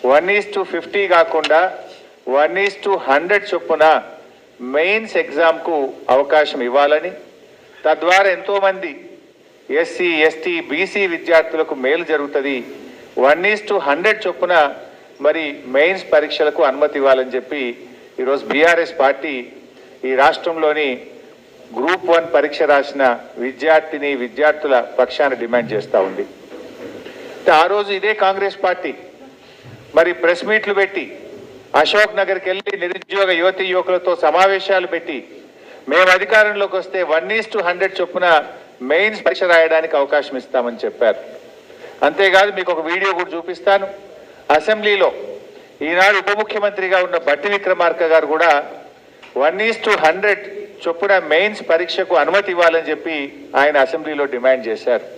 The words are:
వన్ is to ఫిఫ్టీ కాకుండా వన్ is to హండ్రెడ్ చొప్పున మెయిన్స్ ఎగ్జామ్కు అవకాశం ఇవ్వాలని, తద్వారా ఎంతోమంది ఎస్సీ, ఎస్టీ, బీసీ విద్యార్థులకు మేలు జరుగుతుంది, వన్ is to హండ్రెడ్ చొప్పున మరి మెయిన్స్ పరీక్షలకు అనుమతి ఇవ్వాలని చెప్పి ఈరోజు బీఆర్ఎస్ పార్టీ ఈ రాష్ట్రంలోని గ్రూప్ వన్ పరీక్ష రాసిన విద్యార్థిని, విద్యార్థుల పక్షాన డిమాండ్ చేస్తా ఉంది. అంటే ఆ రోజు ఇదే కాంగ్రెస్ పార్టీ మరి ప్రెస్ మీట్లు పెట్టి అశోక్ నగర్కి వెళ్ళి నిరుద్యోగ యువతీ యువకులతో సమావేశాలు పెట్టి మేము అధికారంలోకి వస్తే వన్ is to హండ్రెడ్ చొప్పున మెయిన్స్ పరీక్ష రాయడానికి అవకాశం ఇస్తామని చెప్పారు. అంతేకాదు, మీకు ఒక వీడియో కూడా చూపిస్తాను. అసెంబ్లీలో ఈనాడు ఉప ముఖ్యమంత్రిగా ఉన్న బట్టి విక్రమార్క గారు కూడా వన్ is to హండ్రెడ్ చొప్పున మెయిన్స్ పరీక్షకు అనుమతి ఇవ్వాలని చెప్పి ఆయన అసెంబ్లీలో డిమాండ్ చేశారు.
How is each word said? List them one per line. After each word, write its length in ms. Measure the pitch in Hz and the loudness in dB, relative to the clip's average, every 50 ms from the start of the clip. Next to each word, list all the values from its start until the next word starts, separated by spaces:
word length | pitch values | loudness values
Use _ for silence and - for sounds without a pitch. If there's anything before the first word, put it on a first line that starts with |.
| - 123 | 4 4
వన్ 160 | 135 151 170 185 202 208 | 4 4 4 2 0 -2
is 80 | 196 - - | -2 -4 -6
to 80 | 202 185 - - | -6 -6 -4 -6
ఫిఫ్టీ 300 | 170 160 - - 202 202 185 180 | -8 -8 -4 -4 -4 0 2 4
కాకుండా 480 | 170 160 - - 156 151 143 151 165 180 185 - - - - - - - - - _ _ - 127 | 2 2 2 0 -4 0 2 2 2 2 0 -4 -8 -16 -18 -20 -20 -20 -20 -20 _ _ -2 0
వన్ 220 | 139 151 156 175 190 196 | 2 2 2 0 -2 -2
is 80 | 202 196 - - 202 | -2 -4 -4 -2 -2
to 40 | 190 175 - - | -2 -2 0 0
హండ్రెడ్ 400 | 175 147 170 180 208 202 202 - 185 | 0 0 2 2 0 0 0 -2 -6
చొప్పున 300 | 170 - - 160 151 156 160 156 120 - - - - - - - _ _ _ _ _ 123 127 131 | -6 -2 -2 2 4 4 4 4 4 0 -6 -20 -20 -20 -20 -20 _ _ _ _ _ -10 -2 0
మెయిన్స్ 400 | 151 165 185 208 220 220 214 - 170 156 | 0 0 2 0 -2 -4 -2 -2 -2 -2
ఎగ్జామ్కు 540 | 131 135 147 165 160 156 - - 180 165 147 135 131 - - - - 127 | -2 -2 2 2 2 2 0 -2 -4 -2 -2 -2 -4 -6 -8 -2 2 2
అవకాశం 440 | 135 143 143 156 151 147 147 151 139 120 123 | 2 2 2 2 2 2 2 -2 -4 -4 0
ఇవ్వాలని, 460 | 120 143 143 147 151 156 156 180 185 - - - - - - - - _ _ - - - - | 2 2 4 4 2 0 0 -6 -10 -12 -20 -20 -20 -20 -20 -20 -20 _ _ -20 -20 -4 0
తద్వారా 420 | 156 160 156 156 175 185 196 202 196 180 | 0 0 2 2 4 4 4 4 2 0
ఎంతోమంది 560 | 170 - - 202 196 190 190 190 185 180 160 139 - - - - - _ _ _ _ _ _ _ _ _ - 135 151 | -2 -4 -2 -2 2 2 0 0 -2 -8 -10 -12 -14 -18 -20 -20 -20 _ _ _ _ _ _ _ _ _ -4 -2 -2
ఎస్సీ, 280 | 170 165 - - 180 175 165 156 156 | -2 -2 -4 -4 -2 -2 2 2 2
ఎస్టీ, 260 | 160 156 - - 180 175 170 - - | 2 2 0 -6 -6 -6 -6 -6 -6
బీసీ 320 | - - 196 190 - 208 202 185 | -4 -4 -4 -4 -2 -4 -2 -2
విద్యార్థులకు 640 | 165 160 - - 165 160 151 - - 156 160 160 156 135 | -4 -6 -2 2 2 2 2 2 -2 -4 -4 -4 -4 -4
మేలు 220 | 127 131 151 170 175 156 | -2 0 0 -2 -2 -2
జరుగుతుంది, 460 | 156 147 143 143 143 147 135 143 139 127 120 - - - - - - - - - - 123 123 | -2 -2 -2 -2 -4 -4 -4 -2 -6 -6 -8 -12 -16 -18 -18 -20 -20 -20 -20 -12 -2 2 4
వన్ 200 | 139 151 165 180 208 | 4 4 4 2 -2
is 100 | 214 208 - - | -2 -2 -2 -2
to 80 | 208 190 147 | -2 -2 0
హండ్రెడ్ 340 | 139 139 156 180 - - 208 - | 0 -2 0 2 0 0 0 -4
చొప్పున 300 | 135 131 - 180 175 180 165 147 143 143 - - - - - - - - - 139 | -6 -4 -4 -2 2 4 4 4 2 -2 -8 -16 -20 -20 -20 -20 -20 -16 -2 0
మరి 180 | 151 156 165 156 147 143 143 135 127 127 | 0 0 0 -4 -6 -8 -10 -12 -2 2
మెయిన్స్ 280 | 139 151 175 190 180 - - | 2 2 2 2 -2 -2 2
పరీక్షలకు 500 | 170 151 151 151 - - 156 151 147 - 160 139 | 2 2 2 0 -2 0 0 0 2 2 0 2
అనుమతి 260 | 131 143 147 147 147 143 | 2 2 0 0 0 0
ఇవ్వాలని 320 | 135 135 131 131 131 127 127 | 4 4 4 4 2 -2 -4
చెప్పి 260 | 127 - - 151 147 131 120 120 - - - - - - - _ - | -6 -6 -6 -8 -6 -6 -6 -8 -10 -18 -20 -20 -20 -20 -18 _ -6
ఈరోజు 220 | 127 123 139 139 - 110 | -2 -2 -2 -2 -2 -4
బీఆర్ఎస్ 420 | - 143 156 170 170 165 165 - - - | 0 2 4 4 4 2 0 -2 -2 0
పార్టీ 320 | 131 135 139 - - 156 139 123 120 - - - - - - - - - - - - 127 | 2 2 2 0 -6 -8 -8 -8 -10 -12 -18 -20 -20 -20 -20 -20 -20 -20 -18 -10 -6 -2
ఈ 40 | 131 127 | 0 4
రాష్ట్రంలోని 680 | 135 156 156 - - 175 165 160 160 151 151 156 151 135 123 120 - - - - - - - - _ - - - - - 113 | 4 2 2 0 -4 -4 -2 0 0 0 0 0 -2 -2 -4 -6 -12 -18 -20 -20 -20 -20 -20 -20 _ -20 -20 -20 -20 -12 -8
గ్రూప్ 300 | 117 127 160 180 185 185 165 | -4 -2 -2 -2 -2 0 2
వన్ 140 | 175 170 165 165 - | 2 2 2 2 0
పరీక్ష 260 | 147 139 151 147 - 165 147 | 0 0 0 -2 -2 2 4
రాసిన 320 | 147 139 135 - - 143 135 127 120 117 - - - 123 123 | 4 2 2 -2 -2 0 2 2 2 0 -6 -16 -10 -8 -8
విద్యార్థిని, 680 | 131 127 113 139 160 160 160 156 - 156 143 143 143 143 123 123 | -8 -6 -4 2 4 4 4 2 0 -8 -6 -4 -4 -4 -4 -6
విద్యార్థుల 540 | 120 110 131 151 151 147 151 - 143 131 120 117 - - - | -8 -2 0 2 2 2 0 0 2 2 2 2 0 0 0
పక్షాన 360 | 127 120 - - 147 139 131 120 | 0 0 0 0 0 0 0 -4
డిమాండ్ 300 | 123 113 123 120 117 107 107 | -4 -2 0 -2 -2 0 -4
చేస్తా 260 | 104 - - - 107 95 95 | -6 -4 0 0 0 2 0
ఉంది. 160 | 95 101 101 - - - - - - - - - - - - - - - - - - - - - - - | -2 -6 -8 -10 -10 -20 -20 -20 -18 -18 -18 -18 -18 -16 -16 -16 -16 -16 -16 -16 -18 -16 -18 -16 -18 -2
అంటే 140 | - - 165 156 | 2 4 6 6
ఆ 40 | 165 180 202 | 4 4 2
రోజు 180 | 208 202 196 202 190 | 0 0 -2 -4 -2
ఇదే 160 | 190 214 214 214 196 | 0 -2 0 2 2
కాంగ్రెస్ 340 | 190 196 196 196 196 190 - - | 0 2 0 -2 -4 -4 -2 -2
పార్టీ 260 | 185 180 - - 147 - - - - - - - - - _ - - - - - - - - - - - 180 | -2 -2 -2 -4 -8 -8 -10 -16 -20 -20 -20 -20 -20 -20 _ -20 -20 -20 -20 -20 -20 -20 -20 -20 0 2 4
మరి 140 | 165 175 175 175 | 4 4 2 0
ప్రెస్ 220 | 170 165 175 170 - 202 | 0 0 0 0 0 -2
మీట్లు 240 | 214 214 214 208 202 196 | -2 0 0 0 0 0
పెట్టి 240 | 196 190 - 180 131 - - - - - - - - - - - - - - 139 | 0 0 -2 -8 -8 -8 -12 -18 -18 -18 -18 -20 -20 -20 -20 -20 -14 -2 2 2
అశోక్ 360 | 156 - 220 208 214 208 214 202 | 2 4 4 2 2 2 2 -2
నగర్కి 280 | 190 190 190 180 185 185 | 0 0 -2 -4 -2 -4
వెళ్ళి 220 | 185 196 196 208 196 175 | -4 -4 -4 -8 -6 -6
నిరుద్యోగ 480 | 170 175 190 190 - _ 190 196 196 185 180 165 | -6 -6 -6 -10 -10 _ -2 0 2 2 2 2
యువతీ 220 | 175 190 185 180 185 185 180 | 2 0 0 0 -4 -2 0
యువకులతో 400 | 185 170 185 185 175 180 185 175 165 - | -2 0 0 -2 0 0 -2 -2 2 0
సమావేశాలు 640 | 151 151 175 190 196 196 190 185 - 196 185 180 170 170 | 2 4 4 4 4 2 0 0 0 0 0 0 -2 -6
పెట్టి 240 | 165 - - 151 117 98 - - - - - _ - - - - - - - | -6 -6 -8 -10 -10 -12 -14 -20 -20 -20 -20 _ -20 -20 -20 -20 -18 -6 0
మేము 180 | 143 175 185 185 185 | 2 4 4 4 4
అధికారంలోకి 600 | 185 196 202 226 214 214 208 208 202 202 185 185 190 | 2 2 2 4 4 4 4 2 -2 -4 -2 -2 -6
వస్తే 180 | 170 - - 190 180 151 151 | -6 -4 -4 -4 -2 0 0
వన్ 180 | 165 165 190 214 226 | -2 0 -2 -4 -4
is 100 | 214 220 - | -4 -4 -6
to 60 | 214 175 175 | -2 -2 -2
హండ్రెడ్ 280 | 180 175 190 190 - - | -2 0 -2 -4 -2 -4
చొప్పున 280 | - - - 180 180 175 165 151 - - - - - - - - 127 131 | -6 -4 -2 0 2 4 4 2 2 -2 -16 -20 -20 -20 -16 -12 -4 0
మెయిన్స్ 300 | 151 170 202 220 214 196 - | 2 2 2 0 -2 -2 -2
పరీక్ష 200 | - 190 - 196 180 | -2 -2 0 2 4
రాయడానికి 440 | 170 165 165 165 160 160 160 160 156 143 | 6 4 6 4 2 0 0 0 0 -2
అవకాశం 380 | 139 135 156 147 135 - - 127 | 0 2 0 -2 -2 -2 -8 -10
ఇస్తామని 400 | 123 - - 131 120 120 117 113 - | -10 -4 -4 -2 -2 -2 -6 -6 -6
చెప్పారు. 360 | 110 - - 120 110 101 - - - - - - - - - - - - - - - - - - | -6 -2 2 2 2 2 0 -8 -16 -18 -20 -20 -20 -20 -20 -20 -20 -20 -20 -20 -20 -6 0 0
అంతేకాదు, 440 | 143 165 185 196 190 185 190 196 208 196 | 0 2 2 2 4 6 6 4 4 0
మీకు 140 | 185 185 175 175 | -4 -4 -2 -2
ఒక 80 | 160 156 160 | -4 -2 -4
వీడియో 220 | 175 190 196 196 180 175 | -4 -2 0 0 0 -2
కూడా 120 | 180 170 160 | -4 -6 -8
చూపిస్తాను. 520 | 170 165 180 175 - - 202 196 196 196 190 - - - - - - - - - - - - 143 | -10 -8 -8 -12 -2 2 2 2 2 2 -4 -10 -16 -18 -20 -20 -20 -20 -20 -20 -20 -2 2 2
అసెంబ్లీలో 540 | 156 156 220 220 214 208 208 208 196 175 139 - - - - - - - - - - - - - - 143 156 | 2 4 2 0 0 2 0 2 4 2 0 0 -4 -12 -12 -14 -16 -18 -20 -20 -20 -20 -20 -14 -8 -6 -2
ఈనాడు 280 | 170 180 190 202 214 226 | 2 4 4 4 4 2
ఉప 100 | - 202 202 208 | 0 -2 -2 -2
ముఖ్యమంత్రిగా 580 | 220 214 - 214 202 208 202 196 190 190 190 185 180 | -2 -4 -2 -2 -2 -2 -2 -2 -2 0 2 0 0
ఉన్న 120 | - - 165 - 147 | 0 -2 -2 0 0
బట్టి 200 | 147 143 - 208 | -2 0 0 -4
విక్రమార్క 560 | 202 196 196 185 185 180 175 170 160 - 170 160 160 | -4 -2 -2 -2 -2 0 0 0 0 0 0 4 4
గారు 120 | 160 156 143 | 2 2 2
కూడా 180 | 156 156 170 165 147 143 147 - - - - - - - _ - _ - - - - 123 | 0 2 4 4 4 2 0 -6 -14 -18 -20 -20 -20 -20 _ -20 _ -20 -20 -10 -4 0
వన్ 180 | 135 156 170 196 214 226 | 0 0 0 0 -2 -2
is 100 | 220 - - | -2 -2 0
to 60 | 226 208 - 156 | -2 0 4 2
హండ్రెడ్ 360 | 156 165 190 202 208 196 - - - - - - - - - - | 2 2 2 0 0 0 0 -4 -14 -14 -14 -16 -16 -18 -8 -6
చొప్పున 280 | 170 165 170 202 196 196 185 160 151 151 | -6 -4 -4 0 2 2 2 2 2 0
మెయిన్స్ 280 | 165 196 214 214 - 135 - | 2 2 0 -4 -6 -2 0
పరీక్షకు 460 | 165 165 180 - - - 185 - 175 160 | 0 0 0 -2 -4 -4 -2 0 2 2
అనుమతి 280 | 147 156 180 202 202 196 180 | 2 2 0 0 0 0 0
ఇవ్వాలని 340 | 175 170 165 165 165 156 147 | 2 2 4 2 2 -2 -2
చెప్పి 260 | 156 147 - 165 151 147 139 139 - - - - - 131 | -6 -6 -6 -6 -6 -6 -6 -8 -12 -16 -18 -4 0 2
ఆయన 160 | 143 151 147 143 131 | 2 4 4 2 2
అసెంబ్లీలో 400 | 127 165 160 156 156 151 143 143 139 127 | 2 0 -6 -6 -6 -4 -4 -4 -4 -4
డిమాండ్ 320 | 120 120 131 131 127 117 113 | -2 2 2 2 2 0 -6
చేశారు. 360 | 110 104 - 127 120 107 - - - | -8 -4 -2 -2 -2 -2 -2 -8 -18